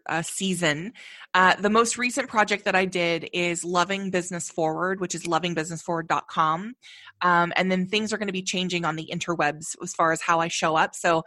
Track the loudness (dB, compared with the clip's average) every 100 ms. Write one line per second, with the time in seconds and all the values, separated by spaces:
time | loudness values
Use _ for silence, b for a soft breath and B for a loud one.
0 | -4 -4 -4 -4 -2 0 0 0 -4 -12
1 | B B B 4 6 6 4 4 2 0
2 | -4 -4 -2 2 2 2 2 2 2 0
3 | 0 0 -2 -2 -2 -2 -2 2 2 0
4 | -2 -2 -2 -6 -8 -2 -2 0 -2 -2
5 | -4 -6 -2 -2 0 -4 -4 -6 -6 -4
6 | -2 -2 -2 0 2 0 -4 -14 B B
7 | B B 4 4 4 2 2 2 0 -2
8 | -2 -4 -4 -6 -4 -4 -2 -2 -2 -4
9 | -6 -8 -4 0 0 -2 -8 -12 -8 0
10 | 2 2 2 2 2 0 0 2 0 0
11 | 2 2